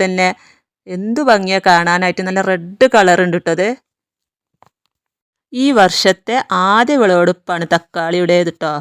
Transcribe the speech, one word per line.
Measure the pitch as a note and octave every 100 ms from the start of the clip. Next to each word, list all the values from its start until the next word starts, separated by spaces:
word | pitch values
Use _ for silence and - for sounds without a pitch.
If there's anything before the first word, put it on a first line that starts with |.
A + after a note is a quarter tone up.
തന്നെ | F#3 F#3 F3+ - _ _ _ _ - F3+
എന്ത് | G#3 A#3+ C4+
ഭംഗിയാ | G#3+ F#3+ F#3+ F#3+
കാണാനായിട്ട്. | E3+ E3+ F3 F3+ F3 F#3
നല്ല | F#3+ F#3+
റെഡ് | F#3 E3+ G3 C4 A3+
കളർ | F#3 F3
ഉണ്ട് | F3+ F3
ട്ടോ | E3+ D#3+
ഇത്. | G3+ C4 _ _ _ _ _ _ _ _ _ _ _ _ _ _ _ _ _ B3
ഈ | C4+ B3
വർഷത്തെ | F#3 - - - - B3 - F#3 F#3
ആദ്യ | G#3+ B3 C#4+
വിളവെടുപ്പാണ് | G#3 F3 F3 F3+ - E3+ E3
തക്കാളിയുടേത് | E3+ - F3 E3 F3 F3 F3 E3+ -
ട്ടോ. | D#3+ D3